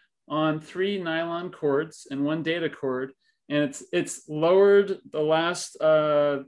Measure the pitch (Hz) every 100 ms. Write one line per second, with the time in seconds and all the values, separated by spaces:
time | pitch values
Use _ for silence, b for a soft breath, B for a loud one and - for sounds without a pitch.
0 | b _ - 147 156 156 156 180 196 202
1 | 165 160 170 170 180 - 147 139 160 -
2 | - 139 143 160 156 170 160 - 135 127
3 | 135 - _ _ - 147 147 135 - 175
4 | 151 - - 151 165 190 202 202 190 190
5 | - 151 151 160 170 175 - - 156 156
6 | 151 147 147 143